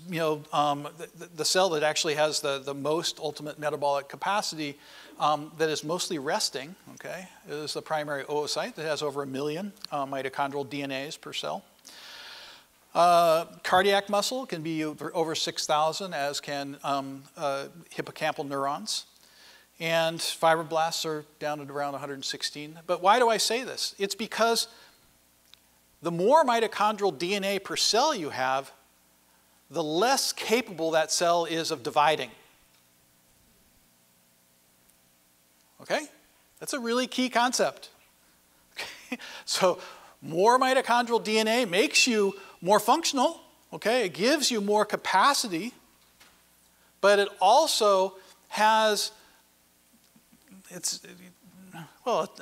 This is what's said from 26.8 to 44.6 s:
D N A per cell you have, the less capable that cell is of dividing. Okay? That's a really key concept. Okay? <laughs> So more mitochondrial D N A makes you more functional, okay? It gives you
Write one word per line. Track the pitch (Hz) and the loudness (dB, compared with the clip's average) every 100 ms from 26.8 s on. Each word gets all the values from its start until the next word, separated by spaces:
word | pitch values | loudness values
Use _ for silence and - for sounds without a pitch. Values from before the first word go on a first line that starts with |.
| 208 214 196 139 | 2 2 -2 -2
D | 175 202 | -2 -2
N | |
A | 196 196 | -2 -4
per | - 156 | -4 -2
cell | - 214 294 269 | 2 4 2 0
you | 147 | -4
have, | 120 127 131 139 - _ _ _ _ _ _ _ _ _ | -2 0 -2 -4 -14 _ _ _ _ _ _ _ _ _
the | 139 | -6
less | 156 156 233 269 - | -2 2 2 2 0
capable | - - 226 240 165 160 | -4 0 0 0 -4 0
that | 160 156 | 2 2
cell | - 170 170 165 | 2 2 2 0
is | 165 147 | -2 -4
of | 151 | -4
dividing. | 127 147 147 156 127 110 - _ _ _ _ _ _ _ _ _ _ _ _ _ _ _ _ _ _ _ _ _ _ _ _ _ _ _ _ _ _ _ _ _ | 0 4 4 4 -2 -12 -20 _ _ _ _ _ _ _ _ _ _ _ _ _ _ _ _ _ _ _ _ _ _ _ _ _ _ _ _ _ _ _ _ _
Okay? | - 214 302 - _ _ _ _ | -4 -2 -4 -14 _ _ _ _
That's | - | -8
a | 294 | -4
really | 233 240 247 | 0 0 0
key | 247 254 | -2 0
concept. | 240 247 247 170 - - _ _ _ _ _ _ _ _ | 2 2 2 0 -2 -14 _ _ _ _ _ _ _ _
Okay? | - - - - 247 - | -14 -14 -16 -14 -14 -14
<laughs> | - - | -14 -6
So | - 190 165 - - - - | 2 2 2 -6 -20 -20 -16
more | 139 160 208 254 | -6 2 6 6
mitochondrial | 262 262 - 240 240 233 | 4 2 4 2 2 -2
D | 214 220 | 2 2
N | 220 | 2
A | 233 240 | 2 2
makes | 175 294 - - | 2 4 4 4
you | 220 196 - - - | 4 2 -2 -12 -6
more | 170 208 | 4 4
functional, | 214 294 330 277 277 330 - _ _ | 6 2 2 2 0 0 -14 _ _
okay? | 170 196 247 196 | -4 0 2 0
It | |
gives | 143 220 311 262 | 0 2 4 2
you | 233 | 0